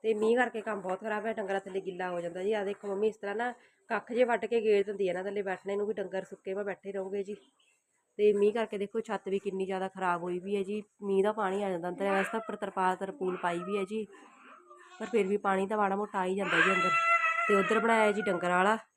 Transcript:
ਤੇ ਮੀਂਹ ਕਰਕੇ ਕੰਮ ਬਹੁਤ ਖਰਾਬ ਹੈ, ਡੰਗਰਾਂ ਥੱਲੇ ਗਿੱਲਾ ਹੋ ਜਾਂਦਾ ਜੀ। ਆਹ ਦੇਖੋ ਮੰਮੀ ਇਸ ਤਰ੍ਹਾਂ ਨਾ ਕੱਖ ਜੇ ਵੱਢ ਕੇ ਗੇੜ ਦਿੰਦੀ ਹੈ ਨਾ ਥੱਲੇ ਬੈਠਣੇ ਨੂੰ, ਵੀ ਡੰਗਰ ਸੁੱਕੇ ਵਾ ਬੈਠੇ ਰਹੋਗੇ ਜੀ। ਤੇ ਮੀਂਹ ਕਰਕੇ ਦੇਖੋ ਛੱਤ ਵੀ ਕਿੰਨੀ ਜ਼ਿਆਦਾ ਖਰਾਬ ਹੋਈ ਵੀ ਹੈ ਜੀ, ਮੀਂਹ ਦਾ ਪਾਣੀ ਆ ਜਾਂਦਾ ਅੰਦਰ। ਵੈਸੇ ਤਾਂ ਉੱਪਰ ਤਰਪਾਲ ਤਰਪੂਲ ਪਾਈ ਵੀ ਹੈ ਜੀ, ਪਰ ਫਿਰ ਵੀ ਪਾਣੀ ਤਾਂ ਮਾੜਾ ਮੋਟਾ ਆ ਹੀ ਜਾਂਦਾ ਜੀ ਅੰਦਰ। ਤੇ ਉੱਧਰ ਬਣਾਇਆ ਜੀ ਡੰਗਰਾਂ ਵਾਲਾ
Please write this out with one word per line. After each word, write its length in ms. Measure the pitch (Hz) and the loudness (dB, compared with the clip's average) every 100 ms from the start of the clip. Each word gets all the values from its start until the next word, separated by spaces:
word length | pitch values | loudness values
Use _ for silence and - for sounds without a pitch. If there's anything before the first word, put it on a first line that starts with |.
ਤੇ 80 | 220 | 2
ਮੀਂਹ 220 | 214 220 240 | 2 4 4
ਕਰਕੇ 240 | 240 226 | 2 -2
ਕੰਮ 200 | 214 202 | -6 -6
ਬਹੁਤ 200 | 185 190 | -4 -4
ਖਰਾਬ 260 | 214 214 214 | -4 -4 -4
ਹੈ, 60 | |
ਡੰਗਰਾਂ 280 | 214 190 196 | -4 -2 -4
ਥੱਲੇ 200 | 190 190 | -4 -6
ਗਿੱਲਾ 300 | 190 175 180 | -6 -6 -4
ਹੋ 100 | 175 | -4
ਜਾਂਦਾ 220 | 175 175 | -6 -4
ਜੀ। 100 | 190 | -2
ਆਹ 120 | 214 | 0
ਦੇਖੋ 240 | 196 202 202 | -2 -6 -6
ਮੰਮੀ 200 | 196 214 | 0 0
ਇਸ 80 | 202 | -2
ਤਰ੍ਹਾਂ 180 | 202 | -6
ਨਾ 180 | 208 247 233 _ _ _ | -4 -4 -6 _ _ _
ਕੱਖ 220 | 214 - | -6 -2
ਜੇ 120 | 233 | 0
ਵੱਢ 200 | 247 226 | 2 2
ਕੇ 160 | 220 233 | 0 0
ਗੇੜ 240 | 214 202 196 | 4 4 2
ਦਿੰਦੀ 220 | 196 190 | 0 -2
ਹੈ 60 | |
ਨਾ 80 | 175 | 0
ਥੱਲੇ 200 | 196 202 | -4 -4
ਬੈਠਣੇ 340 | 196 185 196 202 | -4 -4 -4 -2
ਨੂੰ, 100 | 208 | -2
ਵੀ 80 | |
ਡੰਗਰ 300 | 214 185 190 | -4 -4 -6
ਸੁੱਕੇ 280 | 185 190 - | -8 -14 -8
ਵਾ 100 | 190 | -6
ਬੈਠੇ 300 | 202 180 196 | -6 -8 -8
ਰਹੋਗੇ 300 | 196 190 202 | -8 -4 -6
ਜੀ। 140 | 190 208 _ _ _ _ _ _ _ - | -6 -10 _ _ _ _ _ _ _ 4
ਤੇ 140 | 208 | 6
ਮੀਂਹ 200 | 202 208 | 8 4
ਕਰਕੇ 260 | 226 220 208 | 4 -2 -4
ਦੇਖੋ 220 | 202 226 | -4 -4
ਛੱਤ 280 | 226 196 - | -2 -4 -2
ਵੀ 100 | 196 | -2
ਕਿੰਨੀ 280 | 196 190 190 | -2 -4 -2
ਜ਼ਿਆਦਾ 220 | 190 190 | -2 -4
ਖਰਾਬ 340 | 190 185 175 | -2 0 0
ਹੋਈ 160 | 180 180 | -2 -6
ਵੀ 180 | 190 202 | -2 -2
ਹੈ 60 | |
ਜੀ, 200 | 190 208 208 _ | -2 -6 -8 _
ਮੀਂਹ 200 | 202 196 | 0 2
ਦਾ 100 | 202 | 4
ਪਾਣੀ 300 | 220 196 190 | 2 -2 -2
ਆ 80 | 202 | -2
ਜਾਂਦਾ 180 | 175 175 | -2 -4
ਅੰਦਰ। 220 | 175 196 | -2 0
ਵੈਸੇ 200 | 196 196 | 2 0
ਤਾਂ 80 | 220 | -2
ਉੱਪਰ 160 | 226 202 | -6 -6
ਤਰਪਾਲ 400 | 202 196 185 185 | -6 0 0 0
ਤਰਪੂਲ 400 | 196 190 185 180 | -6 -4 -4 -2
ਪਾਈ 220 | 180 175 | -2 -2
ਵੀ 200 | 180 202 | -4 -4
ਹੈ 60 | |
ਜੀ, 220 | 190 220 208 - - - - - - - - - | -2 -6 -8 -14 -20 -20 -20 -20 -20 -20 -20 -12
ਪਰ 60 | 220 | 0
ਫਿਰ 200 | 233 190 | 2 2
ਵੀ 100 | 202 | 2
ਪਾਣੀ 300 | 202 190 196 | 2 2 0
ਤਾਂ 100 | 214 | 2
ਮਾੜਾ 200 | 196 196 | 2 0
ਮੋਟਾ 220 | 208 202 | -2 -2
ਆ 60 | |
ਹੀ 100 | 180 | -2
ਜਾਂਦਾ 260 | 190 196 165 | -2 0 4
ਜੀ 120 | 185 | 4
ਅੰਦਰ। 180 | 190 339 659 659 679 640 659 679 | 4 2 2 4 2 2 0 2
ਤੇ 60 | |
ਉੱਧਰ 240 | 202 175 220 | 2 4 2
ਬਣਾਇਆ 340 | 226 226 214 | 4 4 4
ਜੀ 100 | 202 | 2
ਡੰਗਰਾਂ 340 | 214 175 175 180 | 0 0 2 4
ਵਾਲਾ 200 | 196 220 - | 4 2 -4